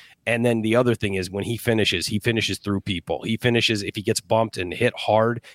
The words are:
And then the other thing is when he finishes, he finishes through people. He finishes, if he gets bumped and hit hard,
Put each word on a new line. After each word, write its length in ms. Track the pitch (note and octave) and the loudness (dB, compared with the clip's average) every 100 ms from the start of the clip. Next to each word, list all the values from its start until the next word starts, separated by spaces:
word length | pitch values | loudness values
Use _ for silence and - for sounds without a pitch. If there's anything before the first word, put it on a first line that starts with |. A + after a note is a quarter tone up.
| - - - | -20 -10 -2
And 180 | A#2 | 0
then 180 | A#2+ A#2 | 2 2
the 140 | G#2+ A#2 | 2 2
other 200 | B2 A2+ | 2 0
thing 200 | G#2 F#2+ | -2 -2
is 140 | F2+ | -4
when 140 | G2 | -6
he 120 | A2 A#2 | -6 -4
finishes, 520 | - A2+ G2 F2+ - | 0 2 2 0 -2
he 120 | G#2+ | -2
finishes 380 | - A2+ G2 G2 | 0 0 -2 -4
through 240 | - G2 | -4 -4
people. 400 | - F2 - D2+ | -4 -6 -4 -6
He 140 | F#2 A2 | -4 -2
finishes, 460 | B2 A#2 - G#2+ | 2 2 2 0
if 120 | F#2+ - | -4 -4
he 60 | |
gets 200 | G2 G#2+ | -2 -4
bumped 360 | - A2+ A2+ - | 0 2 2 -2
and 160 | F2+ | -8
hit 200 | F2 A#2+ - | -2 -2 0
hard, 460 | - A2 A2+ A#2 - | 2 4 4 0 -8